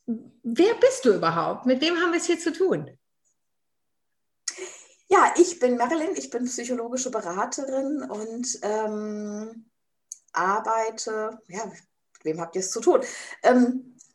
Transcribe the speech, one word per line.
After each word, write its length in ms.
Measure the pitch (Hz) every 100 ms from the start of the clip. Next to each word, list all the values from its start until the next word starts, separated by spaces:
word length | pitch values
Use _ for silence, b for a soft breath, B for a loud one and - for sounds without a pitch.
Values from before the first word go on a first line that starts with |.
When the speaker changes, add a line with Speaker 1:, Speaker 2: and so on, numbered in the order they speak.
| -
Speaker 1:
wer 640 | 226 - _ 233 233 392 453
bist 300 | 508 - 247
du 80 |
überhaupt? 520 | 180 165 165 160 - 247
Mit 120 | 262
wem 140 | 320 339
haben 140 | 349
wir 80 | 339
es 60 | 349
hier 140 | 339
zu 120 | 339
tun? 460 | - 370 170 135 - _ _ _ _ _ _ _ _ _ _ _ _ _ _ - B 370 B B B _
Speaker 2:
Ja, 240 | 370 254 -
ich 220 | 349 -
bin 180 | 247 240
Marilyn, 380 | 240 330 330 294
ich 140 | -
bin 160 | 247 247
psychologische 680 | - 240 247 233 254 254
Beraterin 920 | 220 175 185 247 302 269 269 277 294 -
und, 500 | 214 220 233 247 -
ähm, 1080 | 208 214 214 214 214 208 208 208 220 226 - _ _ _ _ - _
arbeite, 1080 | - 185 208 220 226 220 226 226 220 220 240 _
ja, 180 | 262 226
mit 180 | - _ _ _ _
wem 180 | 156 165
habt 140 | 165 190
ihr 60 |
es 100 | 185
zu 100 | 233
tun? 200 | 277 285 B B B B
Ähm, 520 | 254 247 247 - - - -